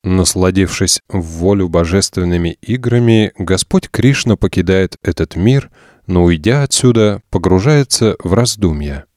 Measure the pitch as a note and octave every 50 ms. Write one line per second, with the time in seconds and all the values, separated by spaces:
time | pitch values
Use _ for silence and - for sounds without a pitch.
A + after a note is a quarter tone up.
0 | - F#2+ F#2 F#2 F2+ - - F#2 F#2 F#2 F#2 G2 F#2+ F2+ - - G2 F2+ - -
1 | _ _ - F#2+ E2 D#2+ E2 E2 E2+ F#2+ G2+ G2 F#2 F2 E2 E2+ E2+ E2 F#2 G2
2 | F#2+ - - F#2+ F2+ F2 F2 F2 E2+ E2+ - _ - - A2+ B2+ B2 A#2+ A#2 A#2+
3 | A#2+ A#2 A2+ A2 G#2+ G2 _ - G2 - F#2 F#2 - _ - F#3 - - - -
4 | A#2 C3+ C#3 - - A#2+ G#2 - - F#2 - F#2+ F2 F2 F#2+ F#2+ F#2 F2 - -
5 | - - E2 - D#2+ - - E2 F#2 A#2 C3 C#3 - - _ _ _ _ _ _
6 | _ - F2+ F2+ F2 F2 F2 D#2 D2 G#2+ B2+ D3 C#3+ - - - - B2 A#2 A2+
7 | G#2+ G#2 G2+ G2+ _ _ - F#2+ F2 F#2 F#2 F#2 G2+ D3 D3+ D3 C3+ _ - -
8 | A2+ G#2+ - - - F2 F#2 A2 A#2+ A#2 - G#2+ G2+ F2 D#2 D2 D2 C#2+ C#2+ C#2
9 | - _ _